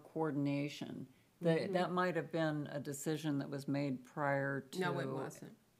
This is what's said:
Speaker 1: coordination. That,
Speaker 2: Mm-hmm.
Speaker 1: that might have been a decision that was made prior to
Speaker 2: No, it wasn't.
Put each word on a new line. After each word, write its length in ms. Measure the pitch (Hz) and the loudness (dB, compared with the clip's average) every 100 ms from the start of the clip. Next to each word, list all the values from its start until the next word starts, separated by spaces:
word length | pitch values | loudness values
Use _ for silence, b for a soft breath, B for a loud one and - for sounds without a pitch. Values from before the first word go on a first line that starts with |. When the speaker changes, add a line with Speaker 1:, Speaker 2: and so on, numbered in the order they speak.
| - | -6
Speaker 1:
coordination. 920 | 160 160 143 143 143 147 - - - 135 b b - | -2 0 2 0 0 -2 -6 -8 -8 -12 b b -2
That, 180 | 170 165 | 4 4
Speaker 2:
Mm-hmm. 120 | 202 | 4
Speaker 1:
that 180 | 180 175 | 2 2
might 240 | 180 180 165 | 2 2 2
have 160 | 147 | 0
been 360 | 165 160 151 143 | 0 2 0 -2
a 80 | 143 | -6
decision 580 | 147 139 165 151 156 139 | -6 -4 0 0 2 0
that 100 | 151 | 0
was 200 | 139 139 | -4 0
made 360 | 139 143 127 | 0 2 -2
prior 580 | - - 143 139 139 139 - | -6 0 2 2 2 -2 -4
to 80 | 180 | -2
Speaker 2:
No, 180 | 160 139 | 0 0
it 100 | 135 | -2
wasn't. 480 | 135 131 - - - _ _ | -4 -6 -8 -16 -18 _ _